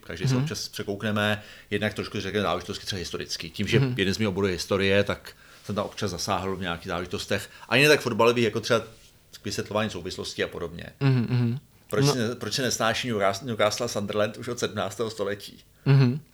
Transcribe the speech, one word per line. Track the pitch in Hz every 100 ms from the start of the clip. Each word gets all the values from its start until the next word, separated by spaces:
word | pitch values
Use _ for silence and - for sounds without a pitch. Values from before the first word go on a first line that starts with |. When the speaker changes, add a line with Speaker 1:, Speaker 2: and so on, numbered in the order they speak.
| -
Speaker 1:
každý | 85 131
se |
Speaker 2:
Mhm. | 127
Speaker 1:
občas | 147 104 -
překoukneme, | - 104 101 110 107 104 104 - - -
jednak | 104 104
trošku | 104 90 107
řekněme | 95 101
záležitosti | 92 87 92 95 -
třeba | 92
historicky. | 82 78 73 - 82
Tím, | - 98
že | 117
Speaker 2:
Mhm. | 131 123
Speaker 1:
jeden | 95
z | 95
mých | 107
oborů | 90 98
je |
historie, | 87 - 98 98 98
tak | 101 87 - - - -
jsem | -
tam | 104
občas | 95 - 104
zasáhl | 85 - 95 95 92
v |
nějakých | 92 85 95
záležitostech, | 87 90 95 - 98 - - -
ani | 117
ne | 151
tak | 147
fotbalových, | 127 107 117 120
jako | 113 110
třeba | - 117 - - - _ _ -
k |
vysvětlování | 104 - 104 - 110
souvislostí | 90 87 92 92 -
a | 90
podobně. | 90 85 82 - -
Speaker 2:
Mhm, | 139 127 113
mhm. | 123 120 127 - _ -
Speaker 1:
Proč | 104 139
Speaker 2:
No. |
Speaker 1:
si | 127
ne-, | 110
proč | 120 104
se | -
nesnáší | 123 - 113 110 127
Newcastle, | 107 98 98 135
Newcastle | 110 107 -
a | 120
Sunderland | 107 101 104 107 -
už | 123
od | 120
sedmnáctého | 110 107 95 - 110
století? | - 98 101 - - - _ 131
Speaker 2:
Mhm. | 139 123 147 -